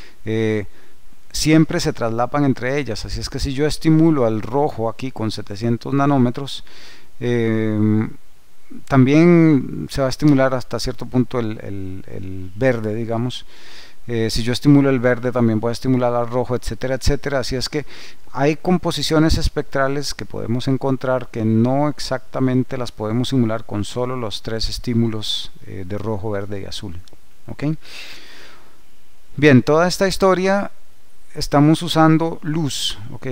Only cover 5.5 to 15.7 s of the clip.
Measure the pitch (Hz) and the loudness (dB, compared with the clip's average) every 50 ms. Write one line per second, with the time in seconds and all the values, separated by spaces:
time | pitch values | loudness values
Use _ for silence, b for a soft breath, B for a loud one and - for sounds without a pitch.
5.5 | 104 98 113 117 120 113 - 135 131 139 139 143 143 135 120 123 123 139 139 135 | -6 -4 -2 0 -2 -2 -2 -2 0 0 2 4 4 4 4 2 0 -2 -6 -8
6.5 | - - B B B B B B B B B B - - 123 120 120 120 113 113 | -8 -8 B B B B B B B B B B -8 -4 -2 0 0 0 0 0
7.5 | 110 110 110 110 107 107 107 107 107 107 110 120 - - - - - - - - | 0 0 0 0 0 2 2 2 2 2 0 -2 -4 -8 -10 -12 -14 -14 -14 -12
8.5 | - - - - - - - - 139 131 127 131 143 156 165 175 175 170 165 160 | -10 -10 -8 -8 -8 -8 -4 2 4 4 6 6 6 8 8 8 8 8 8 6
9.5 | 151 131 - - - - - - - 151 139 131 123 - 147 151 143 131 135 135 | 6 4 2 0 -4 -6 -8 -6 -2 -2 0 0 0 2 4 4 6 6 4 4
10.5 | 131 127 - - - 113 107 131 120 - 127 117 - 127 123 - - 127 117 107 | 2 0 -2 -4 -4 -4 -2 -2 -2 -4 -6 0 0 0 0 2 0 -2 -2 -4
11.5 | 110 - - - 101 98 95 92 92 95 - - 117 101 95 95 95 95 92 92 | -4 -6 -8 -8 -8 -6 -6 -6 -8 -8 -8 -8 -8 -8 -8 -8 -8 -8 -8 -8
12.5 | 95 104 127 135 120 113 110 107 104 113 117 110 113 113 120 127 - - - B | -4 0 2 2 2 2 0 -2 -4 -4 -4 -2 -2 -2 -2 -2 -4 -6 -8 B
13.5 | B B B B B B B B B B - - 120 113 113 110 - - 113 117 | B B B B B B B B B B -6 -4 -2 0 0 0 0 0 0 0
14.5 | 123 - - 143 143 139 135 139 135 127 113 127 123 117 117 127 113 127 120 113 | 0 4 6 8 8 8 8 6 4 4 4 2 2 2 0 -2 0 2 2 2
15.5 | 110 107 107 117 | 2 2 0 -2